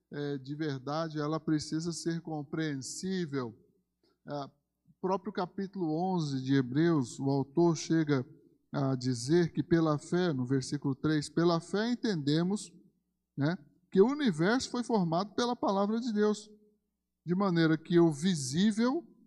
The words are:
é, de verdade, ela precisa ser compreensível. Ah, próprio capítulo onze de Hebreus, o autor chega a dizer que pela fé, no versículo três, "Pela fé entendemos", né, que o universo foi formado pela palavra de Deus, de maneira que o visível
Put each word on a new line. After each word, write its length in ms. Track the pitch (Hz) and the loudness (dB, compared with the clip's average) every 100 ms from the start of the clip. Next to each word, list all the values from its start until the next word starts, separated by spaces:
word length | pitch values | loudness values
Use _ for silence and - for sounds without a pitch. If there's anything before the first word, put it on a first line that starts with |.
| _ | _
é, 260 | 143 143 143 | -8 -6 -6
de 180 | 131 | -8
verdade, 640 | 147 156 135 123 151 165 151 | -6 -4 -6 -4 -4 -4 -4
ela 220 | 147 156 | -4 -4
precisa 500 | 156 156 143 156 170 | 0 -2 -2 -6 -4
ser 300 | 160 170 165 | -6 -4 -4
compreensível. 1400 | 160 156 143 165 160 139 123 - 185 190 170 139 120 104 _ _ _ _ _ _ - | -6 -8 -6 -4 -4 -4 -8 -8 -4 -4 -4 -4 -6 -8 _ _ _ _ _ _ -12
Ah, 240 | 147 139 _ _ _ _ _ | -10 -10 _ _ _ _ _
próprio 320 | 185 190 - | -4 -4 -4
capítulo 580 | 202 196 - 190 196 165 | -6 -6 -6 -8 -4 -2
onze 500 | 156 185 180 151 135 | -2 0 -2 -2 -4
de 140 | 131 | 0
Hebreus, 640 | 139 127 131 170 160 117 - | 2 2 2 2 2 0 -4
o 100 | 135 | -2
autor 480 | 139 135 - 170 160 | 0 0 2 2 2
chega 480 | - 160 151 139 120 - _ _ _ | 0 0 2 0 -2 -12 _ _ _
a 240 | 139 135 | -2 0
dizer 580 | 135 123 123 123 170 170 | 0 -2 -4 0 2 2
que 80 | - | 0
pela 380 | 139 165 160 147 | 2 2 2 0
fé, 340 | - 175 180 | -2 0 0
no 140 | 139 127 | 0 0
versículo 480 | 135 131 147 139 | -2 -2 -4 -4
três, 340 | 131 151 156 147 | -2 0 0 -2
"Pela 320 | - 170 170 | 0 2 2
fé 300 | 165 196 226 | 0 -2 -2
entendemos", 840 | 247 233 180 139 156 175 208 - - _ _ _ _ _ - | -2 -2 -2 0 0 0 -2 -6 -20 _ _ _ _ _ -4
né, 220 | 139 180 - _ _ | -2 -2 -10 _ _
que 100 | 190 | 4
o 60 | 214 | 4
universo 640 | 294 269 151 175 247 - | 4 0 2 2 2 0
foi 140 | 247 | -6
formado 500 | 233 226 170 165 208 | -2 0 2 0 -2
pela 220 | - 240 247 | -2 -2 0
palavra 420 | 311 196 202 226 | 0 2 0 0
de 140 | 240 | -2
Deus, 360 | 208 214 208 - - _ _ _ _ _ _ - | 0 2 0 -6 -20 _ _ _ _ _ _ -4
de 80 | |
maneira 420 | 180 202 170 160 156 | 0 2 4 4 2
que 220 | - 175 | 2 4
o 140 | 170 | 6
visível 920 | 143 175 170 127 147 208 208 240 302 - - | 4 0 0 -2 2 2 2 0 0 -6 -20